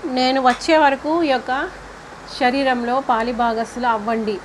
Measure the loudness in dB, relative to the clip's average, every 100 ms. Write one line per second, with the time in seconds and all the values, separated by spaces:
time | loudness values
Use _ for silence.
0 | -4 0 2 2 2 0 4 6 6 2
1 | 0 0 2 0 0 -4 -4 -8 -18 -18
2 | -18 -18 -14 0 0 2 2 0 0 -2
3 | 2 0 0 0 0 0 -4 -2 0 0
4 | 0 -2 -2 -4